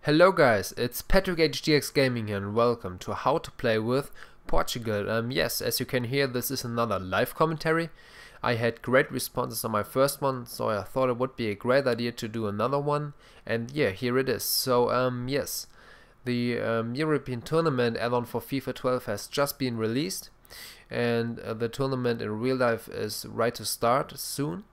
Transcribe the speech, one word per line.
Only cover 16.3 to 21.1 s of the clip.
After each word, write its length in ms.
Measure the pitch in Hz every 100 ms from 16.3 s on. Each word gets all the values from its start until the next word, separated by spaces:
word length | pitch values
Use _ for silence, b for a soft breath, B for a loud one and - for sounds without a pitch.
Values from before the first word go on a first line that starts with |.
| 123 120 117
um, 340 | 107 113 113
European 480 | 123 156 147 131 123
Tournament 540 | - 160 165 131 120 113
add-on 280 | 117 123 120
for 140 | 120
fifa 340 | - 139 131
twelve 320 | 127 127 127 -
has 200 | 104 -
just 320 | - 139 -
been 180 | 131 117
released, 540 | 110 120 170 - - - - B B B B
and, 520 | 120 120